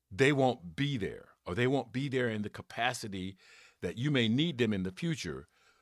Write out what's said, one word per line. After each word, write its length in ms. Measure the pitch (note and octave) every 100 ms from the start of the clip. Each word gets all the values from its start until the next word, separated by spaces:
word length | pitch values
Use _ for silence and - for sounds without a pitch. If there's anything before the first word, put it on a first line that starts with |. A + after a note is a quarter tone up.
| -
they 220 | F#2+ C3+
won't 420 | C#3 B2+ - F2 E2
be 220 | C#3+ C3
there, 320 | D#2 G#1 - _ -
or 100 | F2+
they 120 | B2
won't 260 | C#3 A#2+
be 160 | A#2+ C#3
there 200 | B2+ B2
in 120 | G#2+
the 80 | G#2
capacity 880 | - - - B2 A#2+ A2 F#2+ F#2 F#2+ - - - _
that 160 | F2+ F2+
you 140 | C#3+
may 160 | C3+ A2+
need 300 | B2 E3+ A#2+
them 160 | A2+
in 100 | G2+
the 80 | F#2
future. 560 | F#2 E3+ D#3+ E2+ C2+ - _ _ _